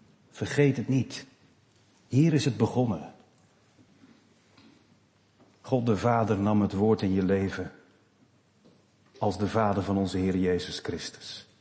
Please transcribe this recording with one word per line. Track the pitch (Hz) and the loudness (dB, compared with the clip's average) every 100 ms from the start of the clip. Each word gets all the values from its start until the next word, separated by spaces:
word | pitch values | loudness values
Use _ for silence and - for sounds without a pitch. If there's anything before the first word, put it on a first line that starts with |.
| _ _ _ | _ _ _
Vergeet | - 104 - 143 131 | -8 -4 2 2 2
het | 123 | 0
niet. | 131 - - - _ _ _ _ _ _ _ - | 0 0 -8 -16 _ _ _ _ _ _ _ -2
Hier | 127 160 | 2 4
is | 147 143 | 4 0
het | 104 | 0
begonnen. | 117 120 123 90 - - _ _ _ _ _ _ _ _ - - _ _ _ _ - _ _ _ _ _ _ _ _ _ | 0 0 -2 -2 -8 -20 _ _ _ _ _ _ _ _ -20 -20 _ _ _ _ -20 _ _ _ _ _ _ _ _ _
God | - 127 120 | -4 -2 0
de | 101 | 0
Vader | 120 117 107 101 | 2 2 2 2
nam | 101 107 | 2 2
het | 101 | 2
woord | 98 107 110 | 2 2 2
in | 98 | 2
je | 95 | 2
leven | 92 98 98 - 90 - _ _ _ _ _ _ _ _ _ _ _ _ _ - | 2 2 0 -4 -10 -12 _ _ _ _ _ _ _ _ _ _ _ _ _ -6
als | 107 90 | -4 -2
de | 101 | -2
Vader | 107 107 101 | 0 0 0
van | 92 98 | 0 0
onze | 95 92 | 0 0
Heer | 95 92 | 0 0
Jezus | 92 90 - - | 0 0 -4 -10
Christus. | - 80 - - - - - _ | -8 -8 -10 -16 -18 -18 -20 _